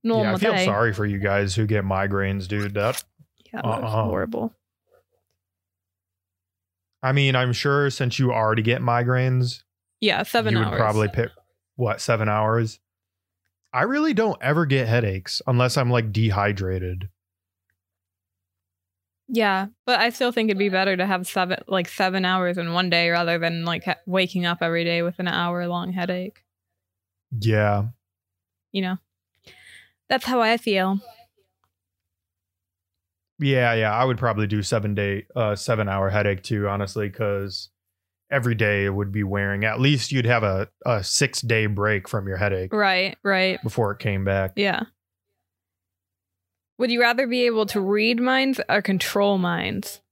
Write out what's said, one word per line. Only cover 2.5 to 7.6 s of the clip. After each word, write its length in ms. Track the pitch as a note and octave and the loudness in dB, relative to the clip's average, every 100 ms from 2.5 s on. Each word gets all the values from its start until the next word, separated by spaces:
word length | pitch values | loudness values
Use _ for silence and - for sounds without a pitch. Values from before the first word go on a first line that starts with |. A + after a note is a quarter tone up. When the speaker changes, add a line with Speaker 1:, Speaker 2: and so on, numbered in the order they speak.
| G#2 G2+ G2+ | -4 -4 -2
Speaker 2:
That 280 | G#2+ - - _ _ _ _ | -2 -2 -10 _ _ _ _
Speaker 1:
Yeah, 100 | A3 | -6
that's 200 | A#2+ A2 | -4 -4
Speaker 2:
uh-uh. 200 | A2 G#2+ G#2 | -2 0 0
Speaker 1:
horrible. 480 | F#2 F#2+ A#2 A#3 _ _ _ _ _ _ _ _ _ _ _ _ _ _ _ _ _ _ _ _ _ _ _ _ _ | -2 -4 -4 -6 _ _ _ _ _ _ _ _ _ _ _ _ _ _ _ _ _ _ _ _ _ _ _ _ _
Speaker 2:
I 120 | C3 | 0
mean, 220 | C#3 C#3 C3 | 4 4 4
I'm 160 | B2+ | 2
sure 380 | A#2+ | 0